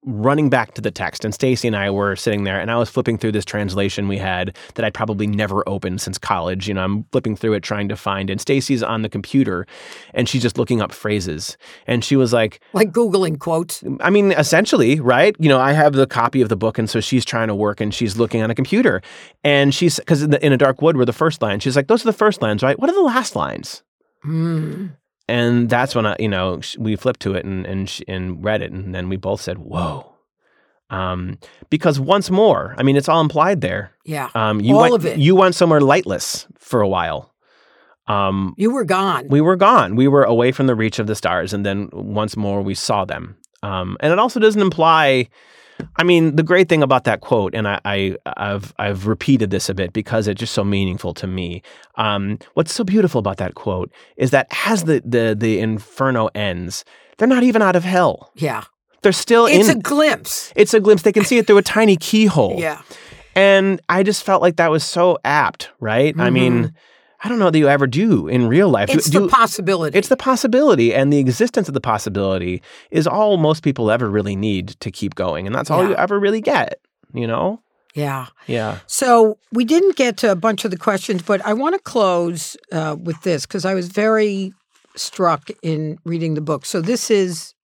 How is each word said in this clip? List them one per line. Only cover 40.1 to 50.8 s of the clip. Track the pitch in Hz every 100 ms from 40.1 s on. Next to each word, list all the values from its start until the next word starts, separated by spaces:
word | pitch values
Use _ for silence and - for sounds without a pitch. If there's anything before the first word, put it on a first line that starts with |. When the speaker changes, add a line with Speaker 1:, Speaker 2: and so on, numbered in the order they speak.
| 139
Speaker 1:
away | 117 117 120
from | 139 135
the | 113
reach | 110 -
of | 107
the | 107
stars, | 90 90 90
and | 101 101
then | 98 101
once | 92 101 101 107 110
more | 101 101
we | 98 95
saw | - 104 92
them. | 80 85 - _ -
Um, | 101 95 92 95
and | 151
it | 180
also | 240 240
doesn't | 220 214
imply, | 190 160 165 160 147 131 120 _ _ _ _ _ - -
I |
mean, | 170 175 160 147
the |
great | 160 180 180
thing | 165
about | 139 131 123
that | 107
quote, | - 117 98 -
and | 107
I, | 101 101
I, | 101 95 92 - -
I've, | 101 101 - -
I've | 101 95 98
repeated | 110 - 135 104
this | 95 -
a |
bit | 95 90
because | 110 - 113 104
it's | 98
just | 117
so | -
meaningful | 101 98